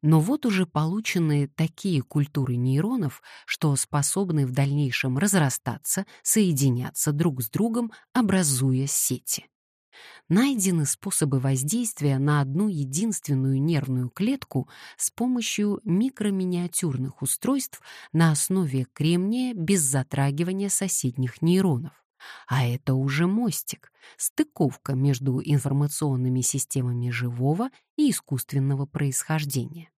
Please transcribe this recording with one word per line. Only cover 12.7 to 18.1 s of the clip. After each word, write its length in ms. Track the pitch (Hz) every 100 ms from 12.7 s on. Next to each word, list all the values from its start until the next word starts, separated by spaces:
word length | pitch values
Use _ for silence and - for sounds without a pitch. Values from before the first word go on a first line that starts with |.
| 170 135 143 226 202 - 135 135 135
нервную 480 | 147 160 127 127 123
клетку 600 | - 208 269 - 135 - - - -
с 140 | -
помощью 720 | - 247 247 220 - 208 202
микроминиатюрных 1400 | 214 175 262 - 208 196 185 175 175 - 175 127 135 -
устройств 600 | 139 - - 277 - - - - -